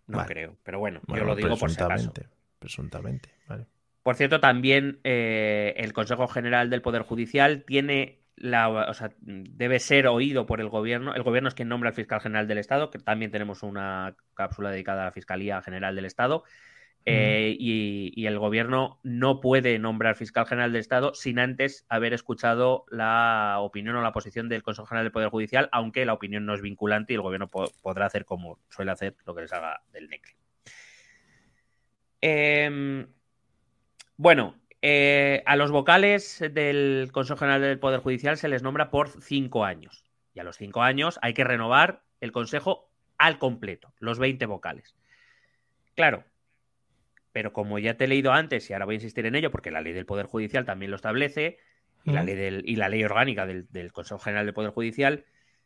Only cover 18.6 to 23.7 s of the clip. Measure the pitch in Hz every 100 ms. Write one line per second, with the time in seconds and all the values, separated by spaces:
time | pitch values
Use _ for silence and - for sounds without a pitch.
18.6 | 117 131 131 - 135 120 131 135 127 131
19.6 | 123 113 110 110 113 107 113 - 113 120
20.6 | 120 117 110 127 139 - 135 120 127 123
21.6 | 139 - - 113 117 120 - 117 120 117
22.6 | 127 127 - 113 110 113 117 113 104 101
23.6 | 101